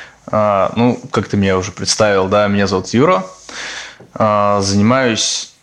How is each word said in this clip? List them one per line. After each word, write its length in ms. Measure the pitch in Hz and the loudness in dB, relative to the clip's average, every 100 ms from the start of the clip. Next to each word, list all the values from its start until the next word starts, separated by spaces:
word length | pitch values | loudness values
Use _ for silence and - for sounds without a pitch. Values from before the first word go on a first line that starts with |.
| - - - | -18 -20 -4
А, 440 | 107 104 98 92 110 | 0 2 2 0 2
ну, 220 | 120 110 - | 0 0 -4
как 180 | 117 98 | -4 -2
ты 80 | 104 | 0
меня 220 | 98 92 | 2 0
уже 140 | 95 | -2
представил, 540 | - 95 - 107 98 95 | -8 -6 0 2 2 2
да, 220 | 104 104 | 2 2
меня 180 | 101 98 | 0 0
зовут 220 | 95 - | 0 0
Юра. 320 | 113 160 185 180 - - - - - - - - | 2 2 2 -4 -14 -18 -14 -14 -14 -16 -20 -16
А, 460 | - 110 104 104 101 | -2 0 2 2 0
занимаюсь 920 | 98 101 107 131 123 110 - - - _ | 0 2 2 2 2 0 -2 -6 -10 _